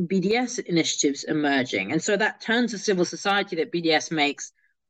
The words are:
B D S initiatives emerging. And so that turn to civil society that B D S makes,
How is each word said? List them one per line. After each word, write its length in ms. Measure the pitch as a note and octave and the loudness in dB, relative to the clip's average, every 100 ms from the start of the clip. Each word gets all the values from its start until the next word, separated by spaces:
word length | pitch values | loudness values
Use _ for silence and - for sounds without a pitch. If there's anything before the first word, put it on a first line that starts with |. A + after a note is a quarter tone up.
| E3+ | 0
B 140 | F#3+ | 0
D 160 | F#3 A#3 | 2 0
S 220 | B3 - | 0 -4
initiatives 680 | - E3+ - - D3 C#3 | 0 2 2 0 0 0
emerging. 640 | - D#3 D3 C#3 C3 G2+ G2 | -2 0 2 2 0 -2 -2
And 100 | E3 | -2
so 160 | - G3+ | 0 0
that 240 | G3+ - | 0 -2
turn 280 | - A3+ A#3+ | -2 0 0
to 100 | G3+ | -2
civil 260 | - F3+ | 0 2
society 520 | E3+ E3 G#3 G3+ F#3+ E3 | 0 0 0 0 0 -2
that 160 | D3 | -2
B 80 | F3 | 0
D 120 | D#3+ | 2
S 200 | D3+ - | 2 2
makes, 400 | D#3 C#3+ - - _ _ _ | 0 0 -2 -12 _ _ _